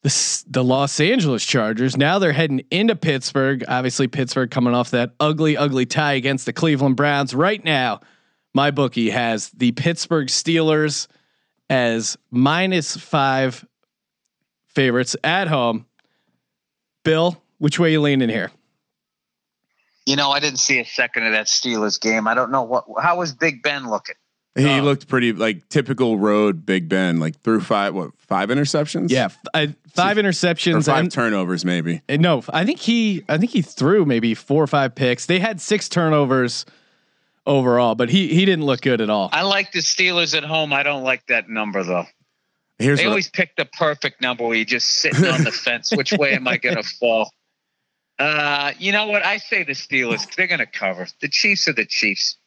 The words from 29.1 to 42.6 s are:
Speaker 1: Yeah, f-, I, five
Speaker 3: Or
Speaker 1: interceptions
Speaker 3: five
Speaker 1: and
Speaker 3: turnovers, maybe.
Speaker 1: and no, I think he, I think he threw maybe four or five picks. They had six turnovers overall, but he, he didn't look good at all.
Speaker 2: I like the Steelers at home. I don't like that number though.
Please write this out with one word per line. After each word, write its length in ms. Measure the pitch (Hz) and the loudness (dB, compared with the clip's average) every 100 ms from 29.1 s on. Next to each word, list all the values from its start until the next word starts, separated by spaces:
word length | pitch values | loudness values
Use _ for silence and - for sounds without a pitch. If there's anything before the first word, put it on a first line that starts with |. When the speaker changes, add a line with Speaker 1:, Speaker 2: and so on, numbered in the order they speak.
Speaker 1:
Yeah, 160 | 127 107 | 0 0
f-, 120 | - - | -4 -6
I, 200 | 160 147 147 - | -2 -4 -6 -8
five 240 | - 185 208 | 0 0 2
Speaker 3:
Or 40 | |
Speaker 1:
interceptions 640 | 202 170 180 170 180 165 151 | 0 0 0 0 2 2 2
Speaker 3:
five 120 | 135 | 2
Speaker 1:
and 60 | 175 | 2
Speaker 3:
turnovers, 520 | 143 117 101 90 90 | 0 0 0 0 -2
maybe. 380 | 90 90 82 82 - | 0 0 -2 -4 -2
Speaker 1:
and 120 | 147 | 2
no, 220 | 175 143 - | 2 2 0
I 140 | - | -2
think 160 | 196 339 | 0 -2
he, 420 | - 233 220 180 - | 0 2 2 -2 -2
I 100 | 156 | 0
think 140 | 226 | 0
he 100 | 220 | 0
threw 420 | 147 - 135 208 | -4 -2 2 4
maybe 300 | 156 117 113 | 4 2 0
four 280 | 110 - 147 | -2 0 0
or 40 | 156 | 2
five 280 | 147 131 123 | 2 0 0
picks. 300 | 131 123 - | -2 -2 0
They 120 | 180 | 0
had 220 | 214 196 | 0 -4
six 280 | - 208 - | -2 -2 0
turnovers 800 | - 160 151 139 131 123 - - _ _ _ _ _ _ _ - | 0 2 2 4 2 0 -4 -12 _ _ _ _ _ _ _ 0
overall, 480 | 139 127 120 120 | 2 4 4 4
but 160 | 110 120 | 2 2
he, 160 | 180 170 | 2 4
he 160 | 165 | 4
didn't 200 | 196 175 147 | 4 2 0
look 140 | 127 | 0
good 200 | 135 120 | 2 2
at 80 | 107 | 2
all. 220 | 107 95 | 0 0
Speaker 2:
I 100 | 151 | 0
like 280 | 190 196 196 | 0 0 -2
the 60 | 180 | -4
Steelers 560 | 156 - 185 175 160 156 | -2 0 0 2 0 -2
at 60 | |
home. 280 | 147 160 151 | -2 -2 0
I 100 | 139 | 0
don't 220 | 143 143 | -2 -2
like 220 | 131 123 - | -2 -4 -2
that 220 | 120 107 | -4 -2
number 340 | 113 107 98 | -6 -4 -4
though. 220 | 87 87 85 _ _ _ _ _ | -2 -4 -4 _ _ _ _ _